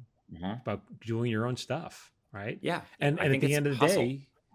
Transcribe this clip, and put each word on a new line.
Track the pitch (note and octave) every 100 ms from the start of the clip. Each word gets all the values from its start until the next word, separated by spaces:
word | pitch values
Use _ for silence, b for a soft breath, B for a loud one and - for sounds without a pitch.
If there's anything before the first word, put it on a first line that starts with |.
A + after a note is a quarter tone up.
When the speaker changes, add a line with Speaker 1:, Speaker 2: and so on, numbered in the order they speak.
| - _ _
Speaker 1:
Mm-hmm. | E2 F#2 B2
Speaker 2:
about | A2+ G2+ - -
doing | A2+ A2+ A#2+
your | A2 A#2+
own | B2
stuff, | - C#3+ - - - _ _
right? | G2+ G#2+ -
Speaker 1:
Yeah. | - E3+ - -
Speaker 2:
And, | C#3+ D#3
Speaker 1:
I |
Speaker 2:
and | D3+
at |
Speaker 1:
think | C3+
Speaker 2:
the | C#3
Speaker 1:
it's | D3
Speaker 2:
end | C#3+
of |
the | C3+
Speaker 1:
hustle. | D3+ F#3+
Speaker 2:
day, | A#2+ C#3 - _ _